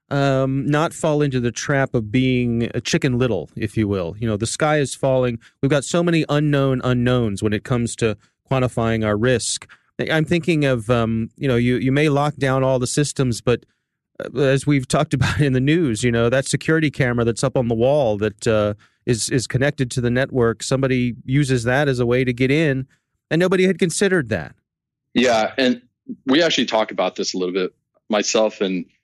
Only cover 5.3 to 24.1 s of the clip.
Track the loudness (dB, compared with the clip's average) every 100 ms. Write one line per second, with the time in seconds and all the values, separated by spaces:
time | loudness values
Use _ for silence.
5.3 | -4 -12 _ 0 0 0 0 2 2 2
6.3 | 0 2 2 2 0 0 0 2 2 0
7.3 | -2 -2 -2 -2 -2 -2 -2 -2 -2 _
8.3 | _ -4 0 0 0 0 0 0 0 2
9.3 | 2 0 -8 -10 -20 _ -8 -2 0 0
10.3 | 0 0 0 2 0 0 0 2 -2 -4
11.3 | -4 0 2 2 0 0 2 2 2 0
12.3 | -2 0 0 2 0 0 -2 -2 0 -2
13.3 | -2 0 -2 _ _ _ _ _ -14 -8
14.3 | -2 2 2 2 0 2 0 0 0 -2
15.3 | 0 0 2 2 2 2 0 0 2 2
16.3 | 0 0 -4 0 0 0 0 -2 0 0
17.3 | 0 -2 0 0 2 2 2 2 0 -2
18.3 | -2 0 0 0 -4 _ _ -4 -4 -2
19.3 | -2 -2 -2 -2 -2 -4 -2 -2 0 -2
20.3 | 0 0 0 -2 -2 0 0 -2 -6 -2
21.3 | 0 2 0 0 0 2 0 2 2 0
22.3 | 0 0 2 2 -2 -6 _ _ _ -4
23.3 | 0 2 2 2 2 0 0 0